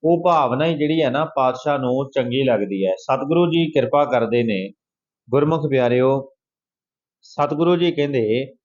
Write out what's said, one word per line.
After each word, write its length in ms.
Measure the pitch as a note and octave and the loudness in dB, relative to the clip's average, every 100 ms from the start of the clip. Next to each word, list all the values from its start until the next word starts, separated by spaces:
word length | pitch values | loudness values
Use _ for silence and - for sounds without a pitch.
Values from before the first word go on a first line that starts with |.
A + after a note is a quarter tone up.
ਉਹ 200 | D#3 E3+ | 2 2
ਭਾਵਨਾ 420 | F3 E3 C3+ B2+ D#3+ | 2 2 2 0 -2
ਹੀ 120 | D#3 | 0
ਜਿਹੜੀ 240 | D3 D#3+ | 0 0
ਹੈ 80 | D3 | 0
ਨਾ, 160 | C3 D#3 | 0 -4
ਪਾਤਸ਼ਾਹ 540 | - C3 B2+ D3+ C#3+ | 0 -2 -2 -4 -2
ਨੂੰ 320 | B2+ B2+ C3+ C#3 | -2 -2 -2 -4
ਚੰਗੀ 280 | A#2+ B2 | -2 0
ਲੱਗਦੀ 420 | C3+ A2+ G#2 G2 F#2+ | 0 0 -2 -2 -2
ਹੈ। 60 | F#2 | -2
ਸਤਿਗੁਰੂ 480 | - C3+ C#3 E3 F3 | -2 -4 0 0 2
ਜੀ 260 | E3 E3 | 0 0
ਕਿਰਪਾ 340 | D3+ A#2+ D3 C#3+ | 0 0 0 2
ਕਰਦੇ 380 | B2 A2+ A#2+ | 0 0 0
ਨੇ। 260 | A#2 G2 F#2+ - _ _ _ _ _ | 0 -2 -6 -12 _ _ _ _ _
ਗੁਰਮੁਖ 400 | B2+ D3 E3 D3 | 0 0 0 0
ਪਿਆਰਿਓ, 600 | C3+ B2 B2 C3 C3+ C3+ _ _ _ _ _ _ _ _ _ | 0 2 2 2 0 -4 _ _ _ _ _ _ _ _ _
ਸਤਿਗੁਰੂ 540 | - - D3 D3 E3+ F3 | -20 -4 -2 2 2 2
ਜੀ 160 | F3 | 0
ਕਹਿੰਦੇ 540 | E3+ C#3+ C3+ A2 A2+ C3+ - | 0 -2 0 0 0 -4 -12